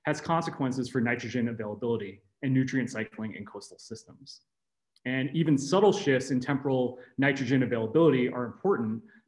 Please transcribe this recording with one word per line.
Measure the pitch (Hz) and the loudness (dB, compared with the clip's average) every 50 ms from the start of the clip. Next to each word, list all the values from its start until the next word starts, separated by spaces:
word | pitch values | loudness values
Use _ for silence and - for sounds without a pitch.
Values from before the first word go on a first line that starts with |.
| - | -4
has | 151 151 - | -4 -4 -2
consequences | - - 165 165 165 160 - - 143 127 120 131 123 123 | 0 0 0 0 0 -2 -4 -2 -2 -2 -2 -2 -4 -2
for | - 123 | 0 0
nitrogen | 113 120 120 117 123 113 117 127 113 117 | 2 2 0 -2 -4 -4 -2 -2 -2 -2
availability | 113 110 107 104 104 104 - 117 117 104 101 95 98 - _ _ _ _ | -4 -6 -8 -8 -6 -4 -2 -2 -2 -2 -4 -8 -12 -16 _ _ _ _
and | - 131 131 | -2 2 2
nutrient | 131 127 127 - 135 120 110 | 2 2 2 0 -2 -2 -4
cycling | - 110 110 - - - 110 107 95 | -4 -6 -6 -6 -8 -8 -8 -8 -10
in | - 101 | -12 -14
coastal | - - 101 - - - - | -14 -14 -16 -16 -18 -20 -20
systems. | - - 113 - - - - - 139 - - - _ _ _ _ _ _ _ _ _ _ _ _ - | -16 -16 -16 -16 -16 -20 -20 -20 -20 -20 -20 -20 _ _ _ _ _ _ _ _ _ _ _ _ -6
And | 127 127 131 131 147 143 | -4 -4 -2 -4 -2 -2
even | 165 160 156 143 131 | 0 2 2 2 2
subtle | 139 - 180 196 214 202 | 2 2 4 4 6 6
shifts | - - - 143 131 127 - - | 4 4 2 2 2 2 0 0
in | 139 127 | -2 -2
temporal | 123 - 139 135 - 139 131 131 127 120 - - - - _ - | 0 0 -2 0 0 0 0 0 0 -2 -4 -10 -18 -8 _ 0
nitrogen | 139 143 139 135 135 113 139 131 127 | 2 2 2 0 0 2 2 2 2
availability | 110 117 113 113 110 113 160 170 156 135 127 123 - | 2 0 -2 -2 2 4 4 6 6 6 4 2 0
are | - 123 120 | -2 -4 -6
important | 117 - - - 190 196 - 117 107 110 113 - - - _ _ | -8 -8 -2 0 0 0 2 0 -2 -4 -6 -8 -14 -20 _ _